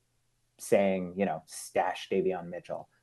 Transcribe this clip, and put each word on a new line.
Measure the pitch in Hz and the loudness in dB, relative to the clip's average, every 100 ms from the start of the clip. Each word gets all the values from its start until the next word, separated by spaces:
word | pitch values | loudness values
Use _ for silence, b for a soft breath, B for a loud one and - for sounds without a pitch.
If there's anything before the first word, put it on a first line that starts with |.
| _ _ _ _ _ - | _ _ _ _ _ -18
saying, | - 104 98 95 90 87 | 2 4 4 2 -2 -2
you | 95 | -2
know, | 80 - | -2 -8
"Stash | - - 101 90 - - | -14 -4 0 0 -2 -2
Davion | 98 92 90 85 | 0 2 -2 -6
Mitchell." | 87 - 82 - _ | -10 -8 -10 -10 _